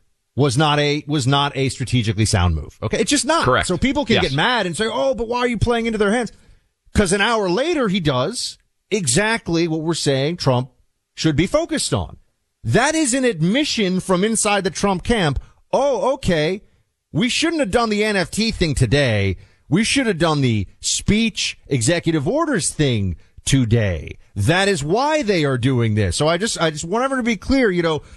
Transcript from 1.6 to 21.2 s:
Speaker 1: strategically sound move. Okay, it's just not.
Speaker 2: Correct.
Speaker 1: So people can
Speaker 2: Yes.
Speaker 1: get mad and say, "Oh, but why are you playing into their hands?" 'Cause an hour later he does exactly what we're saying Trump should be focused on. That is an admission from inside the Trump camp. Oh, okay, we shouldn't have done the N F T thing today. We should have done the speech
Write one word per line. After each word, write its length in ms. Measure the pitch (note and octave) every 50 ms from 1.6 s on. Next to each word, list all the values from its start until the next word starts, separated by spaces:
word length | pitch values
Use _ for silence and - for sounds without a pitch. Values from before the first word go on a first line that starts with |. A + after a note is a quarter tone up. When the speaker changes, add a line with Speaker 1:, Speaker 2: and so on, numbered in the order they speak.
| C3+ C3
Speaker 1:
strategically 560 | - - C3 - - B2+ G#2+ A2 A2 G2+ A2
sound 280 | - - G2 F2 F2+ D#2+
move. 240 | D#2 D2 B1 - - -
Okay, 180 | A2 - -
it's 100 | - -
just 140 | C#4+ C#4 -
not. 200 | B3+ D#4+ E4 C4
Speaker 2:
Correct. 240 | C3 B2+ A#2 - -
Speaker 1:
So 100 | F#3 E3+
people 260 | - B3+ B3+ D4 C#4
can 120 | - A3+
Speaker 2:
Yes. 80 | - F3
Speaker 1:
get 80 | D3+ C3+
mad 340 | C#3 E3+ A3+ B3+ A#3 G3
and 100 | F3+ E3
say, 100 | - -
"Oh, 280 | - - B3+ C#4 C4+ C4
but 140 | G3+ A#3 A3
why 100 | A#3+ B3
are 100 | B3 B3
you 80 | A#3+
playing 300 | G3 - A3+ A#3+ A#3 A3+
into 120 | A#3 A3 G#3
their 140 | G#3+ G3+ G#3
hands?" 200 | B3+ A#3+ F#3+ - - - _ - _ _ _ _ _ _ _ -
'Cause 180 | - G#3 E3+ F#3+
an 100 | G3+ G3+
hour 260 | A3+ A#3+ A3+ G3+ F#3
later 400 | F3 G#3+ C4+ E4+ F4+ D4+ B3+ G#3
he 120 | F3 G#3
does 580 | E3 D3 C3+ B2 B2+ E3 A#3+ - - - - _ _ _ _ _ _ -
exactly 760 | F#3 A3 F#3 C3 - F3+ G#3 A3 A3+ A3+ - - E3+ E3 E3+
what 140 | E3+ D#3 D#3+
we're 140 | D#3 E3 E3
saying 420 | - - D3 C#3 C3 C3+ D3+ F3
Trump 340 | F3 - C#3+ B2+ A#2+ B2+ - _ _ _ _ _ _ _ _ -
should 220 | - - D#3+ D#3
be 100 | C3 E3+
focused 480 | F#3+ - D4 E4+ D#4+ D#4+ B3+ - - C#3
on. 240 | G#2+ D#2+ C2 B1 - _ _ _ _ _ _ _ _ -
That 320 | A2 A#2 G3+ B3+ D4 D#4
is 200 | D#4+ D#4+ B3 A3+
an 100 | C#4 B3+
admission 760 | B3+ A3+ D#3 D3+ F3 G#3 C4+ D4+ - - - G#3 F3+ F#3 F#3
from 240 | - - F#3 E3+ G3
inside 400 | A3 A3+ G3+ - G#3+ G#3 G3+ F3+
the 60 | F#3+
Trump 340 | D3+ - - G3+ F#3+ F3 -
camp. 340 | - A#3+ A3+ F3+ D3 C3+ - - - - _ _ - -
Oh, 400 | G#3 C4+ C#4+ C4+ G#3 - B3 C#4
okay, 480 | - - - F3+ D#3 D3+ D#3 F#3 G#3+ - _ _ _ _ _ _ _ _ _ -
we 180 | C#3 A3 B3
shouldn't 300 | - - - E4 E4+ D#4
have 100 | C#4 G3
done 180 | F3 B3 A#3 A3
the 160 | G#3 G3+ G#3
N 120 | A3 G#3
F 140 | G3 E3+ -
T 200 | - - A3 A3+
thing 240 | - - F#3 D#3+ C3+
today. 640 | - C3+ A2+ G#2+ C#3+ C#3+ B2 A2 G#2 G2 F#2+ F2+ - - - _ _ _ -
We 140 | C3 F#3+ A3+
should 240 | - - C#4 C4+
have 120 | A3+ G3+ D3+
done 240 | E3+ E3 D#3 D3 C3+
the 260 | B2+ A2+ G#2+ F#2+ - - -
speech 800 | - - - - - - G3 G#3+